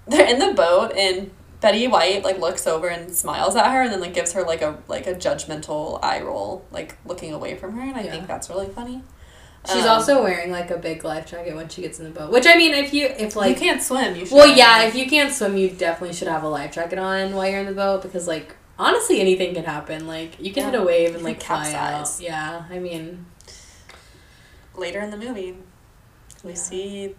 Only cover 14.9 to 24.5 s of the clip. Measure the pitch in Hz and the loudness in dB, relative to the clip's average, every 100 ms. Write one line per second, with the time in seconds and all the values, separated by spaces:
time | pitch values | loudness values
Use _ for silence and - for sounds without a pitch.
14.9 | 240 262 302 277 - 202 196 185 185 170 | 0 0 2 2 0 -2 0 -2 0 -4
15.9 | 165 175 170 165 160 151 147 - 170 170 | -4 -8 -6 -4 -4 -4 -4 -6 -6 -6
16.9 | 185 190 190 190 196 190 196 196 196 196 | -4 -4 -2 -2 -2 -2 -2 -4 -2 0
17.9 | 190 190 185 170 156 - - - - 294 | -2 -4 -6 -6 -6 -8 -20 -20 0 2
18.9 | 453 - 262 190 185 180 170 165 151 147 | 2 2 4 4 4 0 -4 -6 -8 -8
19.9 | 160 160 160 165 - 190 277 269 247 180 | -10 -10 -10 -12 -10 -8 -4 -2 0 2
20.9 | 170 170 170 165 165 - 156 151 151 - | 4 2 0 -6 -8 -4 -4 -4 -6 -6
21.9 | 147 147 - 175 160 156 170 165 180 180 | -4 -6 -8 -8 -8 -8 -10 -12 -10 -8
22.9 | 165 160 180 - - - - - - - | -8 -10 -14 -18 -20 -20 -20 -20 -20 -20
23.9 | - - - - - - | -20 -20 -20 -20 -20 -20